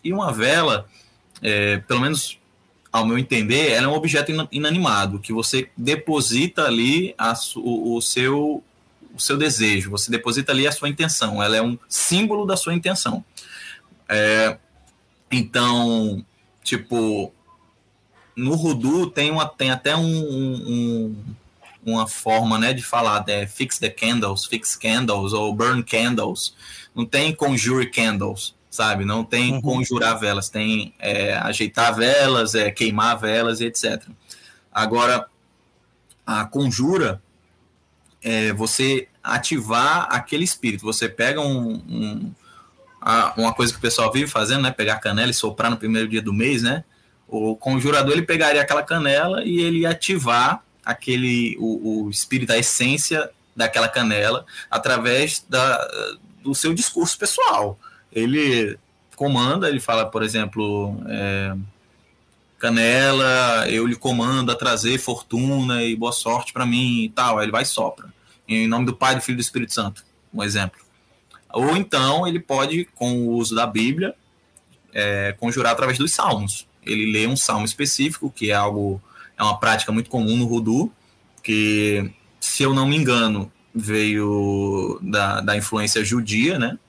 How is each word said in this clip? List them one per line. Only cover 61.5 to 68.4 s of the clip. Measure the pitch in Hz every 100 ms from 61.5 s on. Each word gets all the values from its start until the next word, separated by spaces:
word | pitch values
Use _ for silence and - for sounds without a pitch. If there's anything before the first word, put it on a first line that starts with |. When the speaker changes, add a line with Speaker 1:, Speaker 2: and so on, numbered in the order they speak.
| 95 101 _ _ _ _ _ _ _ _ _
Speaker 1:
"Canela, | 117 117 113 127 139 135 131 127 123 117 110
eu | 110 120
lhe | 117
comando | 135 120 120 131 123
a | 117
trazer | 127 113 117 131
fortuna | - 117 - 117 131 139 127 120
e | 117 110
boa | 117
sorte | 120 113 123 -
pra | 127 123
mim" | 120 127 120 110
e |
tal. | - 123 107
Aí | 107
ele |
vai | 110
e | 135
sopra. | - - - - - _ _